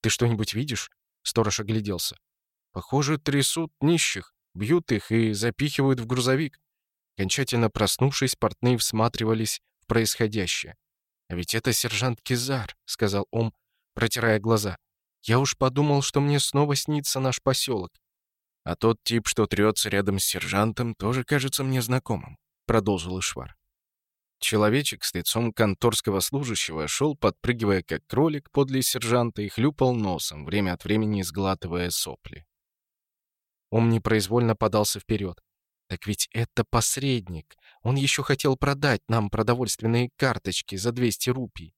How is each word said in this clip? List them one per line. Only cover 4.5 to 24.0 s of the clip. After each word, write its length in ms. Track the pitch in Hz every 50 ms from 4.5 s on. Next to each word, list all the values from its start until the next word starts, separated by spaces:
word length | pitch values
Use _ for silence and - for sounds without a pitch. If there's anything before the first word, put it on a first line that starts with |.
| _
бьют 380 | 87 104 110 160 175 165 -
их 200 | 120 104 - -
и 220 | 107 113 113 110 107
запихивают 680 | 98 107 120 - - 143 147 - - 139 135 135 123
в 60 | 117
грузовик». 540 | 113 127 127 123 127 131 139 160 139 - _ _ _ _ _ _ _ _ _ _ _ _
Окончательно 540 | - 98 92 - - 135 - - 117 117 110
проснувшись, 640 | - - 107 98 - - 131 139 139 - 139 127 -
портные 420 | _ - - - _ - 123 127
всматривались 840 | 113 - - - 110 110 117 - - 117 110 113 110 110 107 - - _ _ _ _
в 60 | _
происходящее. 880 | _ 110 113 113 107 - - 117 107 107 110 95 87 - - - 76 - _ _ _ _ _ _ _ _ _ _ _
«А 60 | 87
ведь 200 | 87 87 - -
это 160 | 113 - 127 117
сержант 480 | - - 120 - - 123 131 120 -
Кизар», — 540 | _ - 127 120 120 131 139 127 104 - - _ _
сказал 420 | - - - 113 101 98 101 98 _
Ом, 220 | - 113 117 113 - _ _ _ _ _ _ _ _
протирая 460 | - 117 110 - 123 117 117 107 107
глаза. 380 | 98 110 113 107 101 98 85 - _ _ _ _ _ _ _ _
«Я 180 | _ - 113 123
уж 180 | 139 135 -
подумал, 440 | _ 131 131 127 143 147 147 143 139
что 180 | 135 - - 143
мне 200 | 143 143 147 143
снова 360 | - - - 139 147 147 143
снится 440 | 135 - - 151 147 139 - - 135
наш 220 | 131 131 123 -
поселок». 520 | _ 139 127 - - - 123 101 87 - _ _ _ _ _ _ _ _ _ _ _ _ _ _ _
«А 120 | - 85
тот 280 | - - 113 117 - _
тип, 240 | - 117 117 104
что 180 | - - - 107
трется 440 | - - 101 104 110 104 - - 107
рядом 300 | 101 101 101 98 98 95
с 60 | -
сержантом, 680 | - - 92 - - 95 98 104 113 104 - 123 117 110
тоже 280 | _ 95 107 123 131 123
кажется 400 | - 147 143 127 135 - - 135
мне 180 | 131 131 127
знакомым», — 560 | 117 113 127 131 - - 117 87 - - - _ _ _ _ _ _
продолжил 540 | - 110 113 98 107 101 87 80 90 92 92
Ишвар. 360 | - - - - 65 - - _ _ _ _ _ _ _ _ _